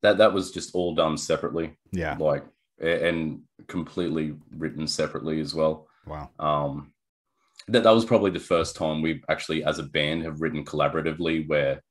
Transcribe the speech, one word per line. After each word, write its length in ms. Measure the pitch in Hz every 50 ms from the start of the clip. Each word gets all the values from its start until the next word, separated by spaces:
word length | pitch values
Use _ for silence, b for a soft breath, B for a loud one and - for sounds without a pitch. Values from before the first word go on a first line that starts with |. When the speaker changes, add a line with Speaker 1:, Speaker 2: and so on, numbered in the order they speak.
Speaker 1:
That, 160 | - 104 104 95
that 140 | 110 107
was 180 | 95 98 90 -
just 220 | - 87 80 - -
all 200 | 92 87 87 80
done 220 | 82 82 78 78
separately. 600 | 78 - - 82 78 - 73 - 82 82 80 78 _ _ _
Speaker 2:
Yeah. 240 | - 90 82 78 71 76
Speaker 1:
Like, 260 | 80 76 73 71 - - _ _ _ _ _ _
a-, 280 | - 82 85 76 80 87
and 320 | 85 82 80 78 73 - - _ _ _ -
completely 680 | - - 90 82 - - 92 87 82 78 80 78 76 73 73 - _
written 360 | - 76 80 78 73 76 78
separately 540 | 76 - - 78 73 - - - 80 78 78
as 140 | 76 71 73
well. 340 | 80 78 78 78 - - _ _ _ _
Speaker 2:
Wow. 240 | - 76 76 71 69 _ -
Speaker 1:
Um, 540 | 80 76 76 73 73 71 69 73 71 73 _ _ _ _ _ _ _ _ _ _ _ _ _ - - -
that, 140 | 110 120
that 80 | 113 113
was 140 | 110 113 113
probably 260 | - 120 107 101 98
the 80 | 87 85
first 380 | - - 90 85 80 - -
time 260 | - 87 78 78 78
we 200 | 78 80 80 69 - -
actually, 360 | 78 - - - 82 78 73
as 140 | 78 78 76
a 40 | 73
band, 380 | 71 - 78 73 76 78 82
have 180 | 80 82 78 76
written 240 | 80 80 78 78 71
collaboratively 840 | - - 76 73 71 76 80 78 82 78 80 87 80 82 80 78 76
where 340 | 78 73 71 69 69 71 _ _